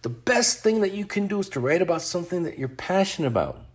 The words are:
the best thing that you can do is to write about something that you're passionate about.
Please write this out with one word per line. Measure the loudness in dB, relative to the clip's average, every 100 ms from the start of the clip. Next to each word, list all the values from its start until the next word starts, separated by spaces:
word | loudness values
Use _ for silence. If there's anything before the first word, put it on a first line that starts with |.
the | -8
best | -6 2 2 4 2
thing | 2 4
that | 2
you | -2 -4
can | -2 0
do | -2
is | -2
to | -2
write | 2 2
about | 2 0
something | -2 -4 -2 -2
that | -4 -4
you're | -8
passionate | -8 0 2 2 0 0
about. | 2 0 -6 -16